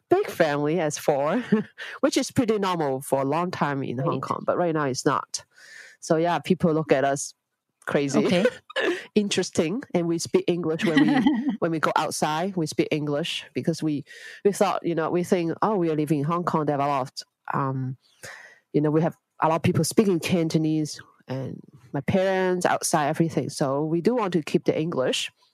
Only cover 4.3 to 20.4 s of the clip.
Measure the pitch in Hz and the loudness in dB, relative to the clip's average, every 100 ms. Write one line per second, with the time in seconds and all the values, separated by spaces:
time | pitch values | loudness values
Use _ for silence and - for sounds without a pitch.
4.3 | - - 120 175 156 143 127 - 127 - | -4 -2 0 0 0 -2 -2 0 0 -2
5.3 | - - _ - - - - - 160 170 | -10 -14 _ -20 -20 -20 -8 -2 0 2
6.3 | 151 - 185 175 156 156 143 139 139 - | 0 0 2 2 2 2 2 2 0 -4
7.3 | - _ _ _ _ - 151 143 131 202 | -14 _ _ _ _ -2 0 2 2 2
8.3 | 175 233 - - - - 359 - - 202 | 4 2 -2 -8 -4 -2 -2 -2 0 2
9.3 | - 180 - 160 220 - 180 170 170 - | 0 -2 0 0 -2 -2 -2 0 -2 0
10.3 | 185 - 175 160 165 - 160 302 294 233 | 0 2 0 -2 0 2 4 4 4 4
11.3 | 254 277 202 170 160 - - 156 - 156 | 2 0 -2 -2 0 0 0 0 0 0
12.3 | 156 185 185 156 - 156 156 147 143 170 | 0 -2 -2 -2 -2 -2 -2 -2 -2 -4
13.3 | - - - 120 160 156 143 - - - | -8 -8 -4 -2 -2 -2 -4 -8 -16 -18
14.3 | - 202 190 196 - - 160 160 180 175 | -2 0 2 0 0 -2 -2 0 0 -2
15.3 | 185 165 156 196 214 170 156 151 156 147 | -2 -4 -2 0 0 0 0 0 0 0
16.3 | 170 165 160 147 143 143 139 131 - - | -2 -2 -2 0 0 0 0 -4 -8 -18
17.3 | _ - - 135 135 127 131 _ _ - | _ -6 -4 -2 -4 -6 -8 _ _ -20
18.3 | - - - _ 151 151 156 165 - _ | -20 -20 -20 _ 0 2 2 0 -2 _
19.3 | - 156 165 175 175 165 - 202 175 - | -2 0 2 2 2 2 2 2 2 0
20.3 | 180 | 0